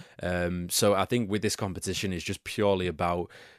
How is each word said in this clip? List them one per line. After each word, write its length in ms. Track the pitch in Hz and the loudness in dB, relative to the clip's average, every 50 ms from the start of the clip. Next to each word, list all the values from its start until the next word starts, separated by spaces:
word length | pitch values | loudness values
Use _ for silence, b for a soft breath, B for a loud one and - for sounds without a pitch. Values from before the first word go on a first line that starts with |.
| B B B - - | B B B -6 -4
Um, 460 | 90 90 90 87 87 87 87 87 87 | -2 0 0 0 -2 -2 -4 -4 -2
so 260 | - - 113 101 101 | 0 2 4 4 4
I 120 | 95 95 | 4 2
think 240 | - 123 123 117 95 | 2 0 0 0 0
with 100 | 104 104 | -2 0
this 160 | 98 104 - | 0 -2 -2
competition, 560 | - 110 98 85 82 - 98 90 - - 98 92 | -2 -2 -4 -4 -4 -4 -4 -4 -2 -2 -2 -4
it's 120 | 85 - | -4 -4
just 200 | - 95 - - | -6 -8 -8 -10
purely 420 | - - - 104 101 98 92 90 | -6 -2 2 4 4 4 4 2
about 440 | 90 82 - 90 87 87 87 87 B B B B B B | -2 -2 0 0 0 0 0 -2 B B B B B B